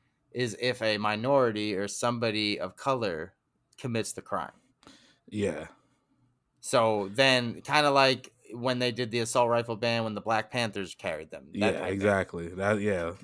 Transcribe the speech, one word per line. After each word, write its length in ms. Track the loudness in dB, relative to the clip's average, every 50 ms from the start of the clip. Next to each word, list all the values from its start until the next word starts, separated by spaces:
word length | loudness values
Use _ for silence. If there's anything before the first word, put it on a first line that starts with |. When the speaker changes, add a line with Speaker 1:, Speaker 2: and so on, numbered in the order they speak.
| _ _ _ _ _ _
Speaker 1:
is 260 | -4 -4 -2 -2 -2 -2
if 200 | -2 -2 0 0
a 160 | 0 0 2
minority 760 | 2 2 0 0 0 2 2 4 4 4 4 2 0 -2 -2 -2
or 120 | -2 -4
somebody 720 | -4 -4 -4 -2 -2 -2 0 -2 -2 0 0 0 0 0 -2
of 160 | -4 -8 -8
color 580 | -6 -2 -2 0 0 0 -2 -2 -4 -6 -10 _ _ _ _ _ _ _ _ _
commits 360 | -10 -8 -4 -2 -2 -4 -4 -6
the 80 | -12
crime. 320 | -8 -4 -4 -4 -4 -6 -10 _ _ _ _ _ -20 -20 -20 -20 _ _ _ _ _
Speaker 2:
Yeah. 400 | -8 -4 -2 -2 -2 -2 -4 -8 -14 -16 _ _ _ _ _ _ _ _ _ _ _ _ _ _ _ _ _
Speaker 1:
So 480 | -4 2 4 4 4 4 4 2 -2 -2
then, 520 | 0 2 4 4 4 4 2 -2 -6 -8
kinda 300 | -4 0 2 4 4 6
like 420 | 6 6 6 4 4 0 -4 -16 _ _ -18 -14
when 280 | -10 -4 -2 -2 0 0
they 120 | 0 0
did 200 | 0 -2 -4 -2
the 80 | -2 -2
assault 300 | -2 2 2 4 4 4
rifle 260 | 4 2 0 -2 -4
ban 280 | -2 0 0 0 0 0
when 100 | -2 -4
the 80 | -4
Black 300 | -2 0 0 0 0 -2
Panthers 440 | -2 -2 -2 -2 -2 -6 -8 -8 -8
carried 360 | -8 -6 -6 -4 -6 -8 -10
them. 240 | -14 -16 -14 -8 -4 0
That 180 | 0 0 0
Speaker 2:
Yeah, 20 | -2
Speaker 1:
type 200 | -2 -4 -2 0
thing. 120 | 2 2
Speaker 2:
exactly. 360 | 2 2 0 -2 -6 -10 -8 -8
That, 320 | -6 -2 0 0 2 2
yeah, 320 | 0 0 0 0 -2 -4 -8 -10